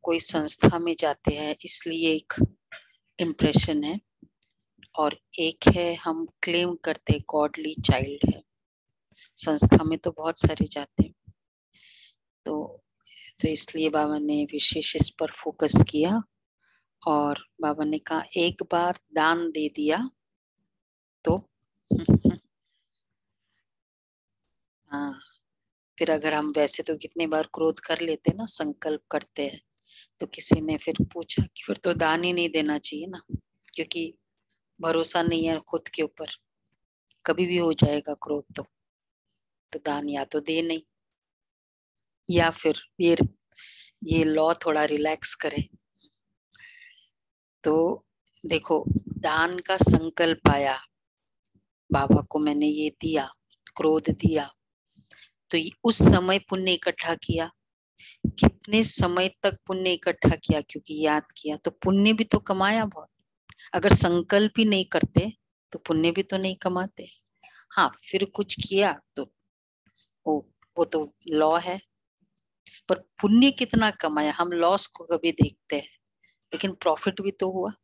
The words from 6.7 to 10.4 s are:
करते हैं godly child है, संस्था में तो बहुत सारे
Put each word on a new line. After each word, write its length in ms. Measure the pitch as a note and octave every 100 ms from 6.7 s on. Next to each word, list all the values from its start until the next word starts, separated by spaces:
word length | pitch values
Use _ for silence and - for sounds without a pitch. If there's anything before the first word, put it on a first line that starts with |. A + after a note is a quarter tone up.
| F3
करते 360 | - D#3 -
हैं 100 | D3 -
godly 460 | D3+ D3 D#3 D#3
child 600 | D#3 - C3 C3+ C#3+ -
है, 80 | - _ _ _ _ _ _ _ _ - -
संस्था 480 | - D3+ - -
में 140 | D#3+ D#3+
तो 120 | F3
बहुत 280 | D#3+ D#3+
सारे 280 | E3